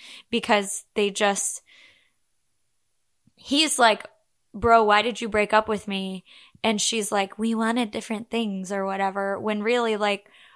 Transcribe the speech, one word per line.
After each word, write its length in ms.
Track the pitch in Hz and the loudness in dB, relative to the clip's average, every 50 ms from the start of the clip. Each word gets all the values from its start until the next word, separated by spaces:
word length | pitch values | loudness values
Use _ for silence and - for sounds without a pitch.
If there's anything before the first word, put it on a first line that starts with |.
| - - - - - _ | -20 -20 -20 -20 -8 _
because 580 | - 233 - - 220 208 196 196 - - - _ - | -4 -2 0 2 2 2 2 -2 -6 -8 -10 _ -2
they 160 | 220 208 202 | -2 -2 0
just, 520 | 196 - 214 202 202 196 - - - - - _ - - - - _ _ _ _ _ _ _ _ _ _ _ _ _ _ _ _ _ _ _ _ _ _ _ _ _ _ _ _ _ | 0 2 2 2 2 0 -2 -6 -6 -10 -14 _ -20 -20 -20 -20 _ _ _ _ _ _ _ _ _ _ _ _ _ _ _ _ _ _ _ _ _ _ _ _ _ _ _ _ _
he's 420 | _ - - 269 285 320 294 - - | _ -6 0 2 2 2 2 4 4
like, 280 | 240 226 208 190 - - _ _ _ _ _ _ _ _ - | 4 4 4 2 -4 -12 _ _ _ _ _ _ _ _ -8
"Bro, 300 | 208 190 233 233 226 220 | -2 4 6 6 6 6
why 180 | 208 208 208 | 6 4 4
did 180 | 214 240 220 - | 2 0 -2 -4
you 80 | 240 220 | -4 -2
break 240 | 208 214 208 208 | 0 0 2 2
up 160 | - 214 214 220 | 2 2 2 2
with 200 | 214 196 - 202 | -2 -6 -6 -6
me?" 360 | 196 190 190 190 190 185 - _ - - - - _ _ | -8 -6 -6 -8 -10 -12 -14 _ -20 -20 -20 -20 _ _
And 180 | - 214 208 208 | -2 -2 0 0
she's 320 | - - 233 226 202 202 | -2 -2 -2 -2 -2 0
like, 260 | 220 202 196 190 - - | 0 0 0 -2 -4 -4
"We 160 | 220 226 226 | -4 -2 0
wanted 360 | 220 226 226 233 254 240 208 | 0 0 0 0 0 -2 -2
different 400 | - 226 220 - 226 208 233 - | -4 -8 -6 -6 -8 -8 -6 -6
things," 420 | - 233 233 208 196 190 190 180 | -4 -4 -4 -4 -4 -6 -6 -6
or 120 | 202 196 190 | -4 -4 -4
whatever, 540 | 196 190 196 196 190 190 196 196 196 196 - | -4 -2 -2 -2 -2 -2 -2 -4 -4 -4 -4
when 240 | - 214 214 208 | -4 -4 -4 -2
really, 340 | 208 226 240 247 233 226 220 | 0 0 0 2 0 0 0
like, 320 | 202 208 208 202 196 - _ - - - - _ | 0 0 -2 -2 -4 -6 _ -20 -20 -20 -20 _